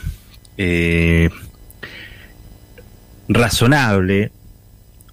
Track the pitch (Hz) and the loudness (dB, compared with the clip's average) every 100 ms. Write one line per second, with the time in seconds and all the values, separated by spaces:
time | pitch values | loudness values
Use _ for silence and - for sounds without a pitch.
0 | - - - - - - 90 85 85 85 | -4 -12 -16 -20 -16 -6 -2 0 0 2
1 | 82 85 82 - - - - - - - | 2 2 2 -2 -14 -20 -20 -20 -20 -20
2 | - - - - - - - - - - | -20 -20 -20 -20 -20 -20 -20 -20 -20 -20
3 | - - - 113 117 - 117 147 120 98 | -20 -14 -2 0 0 2 2 2 2 0
4 | 92 98 107 - - - - - - - | 2 0 -2 -8 -20 -20 -20 -20 -20 -20
5 | - | -18